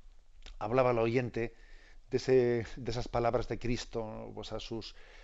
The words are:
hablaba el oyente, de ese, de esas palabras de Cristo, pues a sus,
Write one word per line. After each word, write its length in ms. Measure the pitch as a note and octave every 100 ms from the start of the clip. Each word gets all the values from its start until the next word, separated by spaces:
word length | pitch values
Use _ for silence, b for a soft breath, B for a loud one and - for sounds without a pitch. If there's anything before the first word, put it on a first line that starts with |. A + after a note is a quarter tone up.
| - - - - - -
hablaba 320 | G#2 B2+ B2
el 60 | A#2
oyente, 560 | A2+ B2 A#2+ A2+ A#2 - b b b b -
de 60 | B2+
ese, 500 | - C3 A#2+ A#2+ G#2+ -
de 140 | A#2
esas 180 | A2+ -
palabras 400 | A#2+ A#2 A#2 A2+
de 100 | A#2
Cristo, 720 | A#2 A#2+ - A#2+ A2 A2+ A2+
pues 180 | G#2 G#2
a 80 | A2
sus, 340 | - A2+ - - B B